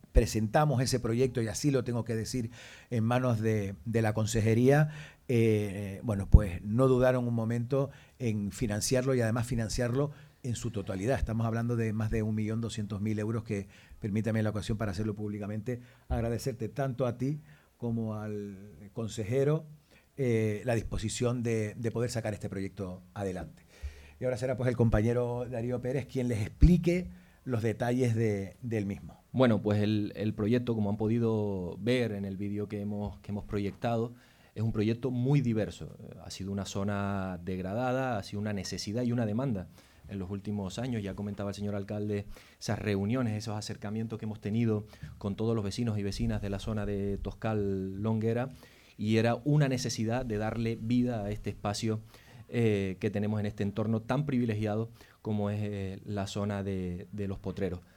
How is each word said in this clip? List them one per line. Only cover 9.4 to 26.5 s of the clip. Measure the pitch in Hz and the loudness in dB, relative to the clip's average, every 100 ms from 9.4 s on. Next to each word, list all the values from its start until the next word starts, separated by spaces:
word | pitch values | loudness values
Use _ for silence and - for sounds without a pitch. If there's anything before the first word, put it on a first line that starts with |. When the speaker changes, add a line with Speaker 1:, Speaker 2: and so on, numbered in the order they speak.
| 117 | 0
Speaker 1:
financiarlo | 120 107 - 120 127 147 - - _ | -2 0 0 0 0 0 -4 -20 _
en | 123 113 | -6 -4
su | 117 | -4
totalidad. | 101 92 95 107 135 | -4 -4 -2 0 0
Estamos | - 113 113 | 0 0 0
hablando | 117 117 120 | 0 0 0
de | 110 | 0
más | 107 107 | -2 0
de | 113 | 0
un | 107 107 | 0 0
millón | 107 113 | 0 -2
doscientos | 113 110 101 101 | -4 -6 -6 -2
mil | 107 104 | -2 0
euros | 107 113 | -2 -4
que, | 110 101 98 - - - | -2 -6 -6 -16 -20 -8
permítame | 110 104 110 110 | -2 0 2 2
la | 107 | 0
ocasión | 104 - 107 | -2 -2 -2
para | 107 | -2
hacerlo | 90 107 | -2 -4
públicamente, | 101 104 104 101 107 107 120 - - - | -4 -6 -6 -6 -6 -6 -8 -10 -20 -4
agradecerte | 120 113 117 135 113 110 | -2 0 -2 -4 -4 -6
tanto | - 135 123 123 | -2 -4 0 -2
a | 123 | 0
ti | 131 151 - - _ _ | -2 -4 -8 -20 _ _
como | 120 113 110 107 | -2 -2 -2 -4
al | 107 104 101 95 104 73 101 | -6 -6 -8 -10 -16 -18 -12
consejero, | - 110 117 101 131 139 156 156 - _ - _ - | -8 -6 -4 0 2 4 2 -2 -18 _ -20 _ -2
eh, | 123 110 110 104 120 | 2 4 2 0 0
la | 117 | 0
disposición | - 98 107 - 120 123 | 0 -2 -2 0 0 0
de, | 117 113 104 104 | 0 0 -2 -2
de | 113 | -4
poder | 113 120 | -2 -2
sacar | 117 110 | -2 -4
este | 101 104 | -4 -6
proyecto | 95 95 - 92 90 - | -4 -6 -6 -8 -8 -12
adelante. | - 98 90 78 - - - - - - - | -4 -4 -4 -8 -14 -20 -12 -12 -12 -20 -6
Y | 127 | -4
ahora | 120 | -2
será, | 127 120 | -2 0
pues, | 127 | 0
el | 117 | 4
compañero | 113 107 113 120 120 120 123 | 6 6 4 2 0 -4 -4
Darío | 123 120 123 | -4 -2 -2
Pérez | 123 139 - | -2 -4 -4
quien | 131 123 | -2 0
les | 110 | -2
explique | 107 | -4